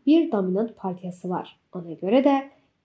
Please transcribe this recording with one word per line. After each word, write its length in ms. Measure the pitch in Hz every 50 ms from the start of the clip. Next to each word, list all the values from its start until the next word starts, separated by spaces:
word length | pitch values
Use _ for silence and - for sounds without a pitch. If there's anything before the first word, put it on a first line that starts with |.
| _
bir 260 | 277 311 330 302 -
dominant 440 | 226 202 185 185 185 202 233 226 -
partiyası 520 | - - 190 180 - 185 180 180 - - 180
var. 280 | 180 - - - - _ _ _ -
Ona 240 | 180 170 170 156
görə 240 | - 180 190 233 262
də 200 | 254 285 277 269 269 - _ _ _ _ _ _